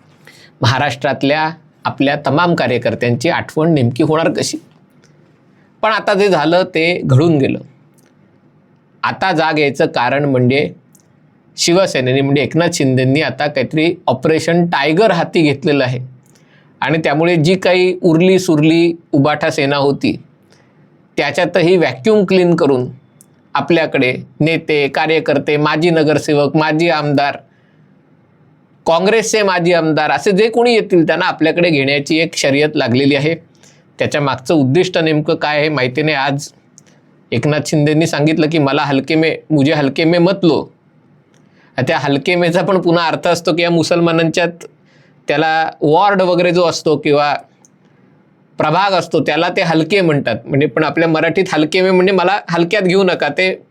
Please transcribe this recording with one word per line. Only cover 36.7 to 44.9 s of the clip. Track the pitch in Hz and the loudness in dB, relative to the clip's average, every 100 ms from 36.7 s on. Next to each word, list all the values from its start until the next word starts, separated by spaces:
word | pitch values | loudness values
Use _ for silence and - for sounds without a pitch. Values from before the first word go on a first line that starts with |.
| _ _ _ _ _ - | _ _ _ _ _ -8
एकनाथ | 120 147 151 - | -4 -2 -2 -2
शिंदेंनी | 156 147 156 165 | 0 0 0 0
सांगितलं | 151 147 160 151 | 0 0 0 0
की | 165 | 0
"मला | 139 139 | 0 0
हलके | 143 135 135 | 0 -2 0
में, | 160 160 - - | 0 0 -2 -2
मुझे | 151 139 | 0 2
हलके | 151 139 139 | 0 -2 0
में | 165 175 | 0 2
मत | 170 196 | 2 2
लो." | 170 120 - _ _ _ _ _ _ _ _ _ _ - | 0 0 -2 _ _ _ _ _ _ _ _ _ _ -8
त्या | - 156 | -2 -2
हलके | 147 139 175 | 0 -2 0
मेचा | 175 175 170 | 0 2 0
पण | 180 190 | 0 0
पुन्हा | 170 170 165 | 2 0 0
अर्थ | 151 180 | -2 -2
असतो | 175 180 | -2 -2
की | 160 | -2
या | 170 | 0
मुसलमानांच्यात | 170 151 175 170 165 165 170 175 175 - _ _ | 0 0 0 0 0 0 0 -4 -6 -20 _ _